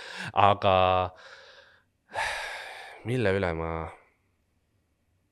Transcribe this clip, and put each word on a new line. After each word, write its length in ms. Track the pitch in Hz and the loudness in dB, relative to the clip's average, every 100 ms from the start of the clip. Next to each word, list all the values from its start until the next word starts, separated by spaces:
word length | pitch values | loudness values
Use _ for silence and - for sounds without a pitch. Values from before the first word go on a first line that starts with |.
| - - - | -16 -14 -4
Aga 420 | - 101 101 101 92 92 92 92 - - - - - - _ _ _ _ - - - - - - - - - 107 | 4 4 4 4 4 4 2 0 -6 -20 -20 -20 -20 -20 _ _ _ _ -8 -6 -8 -10 -12 -14 -16 -18 -12 -4
mille 260 | 127 104 | 0 2
üle 220 | 98 90 80 | 2 0 -2
ma, 180 | 82 82 82 - _ _ _ _ _ _ _ _ _ _ _ _ _ | -4 -6 -8 -12 _ _ _ _ _ _ _ _ _ _ _ _ _